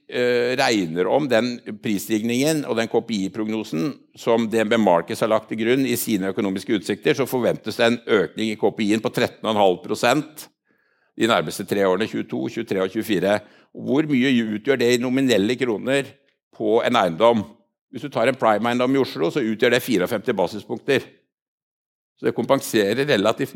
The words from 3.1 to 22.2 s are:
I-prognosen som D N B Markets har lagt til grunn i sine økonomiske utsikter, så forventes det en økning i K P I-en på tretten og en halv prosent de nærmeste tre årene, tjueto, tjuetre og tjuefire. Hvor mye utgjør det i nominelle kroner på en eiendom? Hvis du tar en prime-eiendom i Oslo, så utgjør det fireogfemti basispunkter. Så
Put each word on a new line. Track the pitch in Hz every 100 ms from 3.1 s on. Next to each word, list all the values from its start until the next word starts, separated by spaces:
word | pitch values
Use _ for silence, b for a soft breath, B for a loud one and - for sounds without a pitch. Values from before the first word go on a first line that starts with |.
| 107 95
I-prognosen | 107 107 110 107 156 156 - _ -
som | - 117 113
D | 113
N | 110
B | 113
Markets | 101 87 85 110
har | 117
lagt | 110 -
til | 110
grunn | 110 131 135
i | 120
sine | - 104 95
økonomiske | 98 101 95 - 110
utsikter, | - 104 - 139
så | 123
forventes | 127 110 160 - 104
det | 117
en | 120 -
økning | 110 82 - 110
i | 107
K | 104
P | - 104
I-en | 110
på | 113
tretten | - 117 - 107
og | 107
en |
halv | 98 90 -
prosent | 107 120 143 147 - - _ _ _ _ _ _ -
de | 113
nærmeste | 104 78 - 101
tre | 101 98
årene, | 92 110
tjueto, | 113 107 123 127
tjuetre | 123 113 98
og | 95
tjuefire. | 110 110 95 92 104 b b b
Hvor | - 113 131
mye | 156 135 135 123 110 107
utgjør | 117 131
det | 120 123
i |
nominelle | 127 131 135 110 101 123
kroner | 127 101 104 139 135 - _ _ _ _
på | 110 113 120
en |
eiendom? | 120 95 82 113 117 95 - _ _ _
Hvis | 117
du | 143
tar | 131 117
en | -
prime-eiendom | 117 104 117 120 127 135
i |
Oslo, | 123 131 165
så | 165
utgjør | 110 107 123
det | 123
fireogfemti | - 104 90 110 107
basispunkter. | 107 87 101 - 117 - 131 - _ _ _ _ _ _ _ _ _ _
Så | _